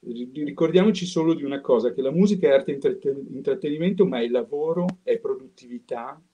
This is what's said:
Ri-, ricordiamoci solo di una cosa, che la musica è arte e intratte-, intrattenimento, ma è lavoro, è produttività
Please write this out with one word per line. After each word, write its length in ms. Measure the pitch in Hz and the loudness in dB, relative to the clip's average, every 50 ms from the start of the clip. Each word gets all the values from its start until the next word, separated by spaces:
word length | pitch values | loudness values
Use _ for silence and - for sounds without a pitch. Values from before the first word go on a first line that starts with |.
Ri-, 300 | - 123 120 120 123 127 131 147 151 | -12 -12 -10 -10 -10 -10 -8 -8 -8
ricordiamoci 600 | 143 143 - 165 160 151 180 190 220 202 - 180 | -6 -2 0 0 2 4 4 4 4 2 0 -4
solo 280 | 175 - 170 160 165 165 | -4 -2 0 2 2 0
di 100 | 151 139 | 0 -2
una 160 | 139 139 139 | -6 -6 -6
cosa, 320 | 139 - 135 113 107 123 - | 0 2 2 4 4 0 -2
che 100 | - 131 | -2 -4
la 80 | 135 | -2
musica 380 | 143 170 190 208 208 180 180 147 | 2 4 4 4 4 4 4 4
è 40 | 135 | 4
arte 200 | 135 139 - 143 | 4 4 2 -6
e 20 | |
intratte-, 500 | 139 - 139 123 - - 143 135 139 135 - | -2 0 -2 -2 0 -2 -4 -4 -4 -6 -12
intrattenimento, 760 | 135 131 131 - 135 127 - 151 147 151 165 185 202 180 202 | -12 -8 -4 -2 -4 -2 -2 -6 -4 -2 0 -2 2 4 2
ma 140 | 143 131 120 | 2 4 0
è 80 | 117 120 | -2 0
lavoro, 580 | 120 123 117 - - 147 151 160 165 175 175 180 175 - _ | 0 0 -2 -2 -4 -4 -2 0 0 0 0 -2 -2 -4 _
è 160 | 131 120 110 | -2 -2 -2
produttività 1000 | - - 135 131 131 127 _ _ 131 120 123 120 _ _ 135 120 117 127 143 160 170 _ | 0 -4 -6 -6 -6 -18 _ _ -18 -14 -14 -14 _ _ -8 -8 -8 -10 -14 -16 _ _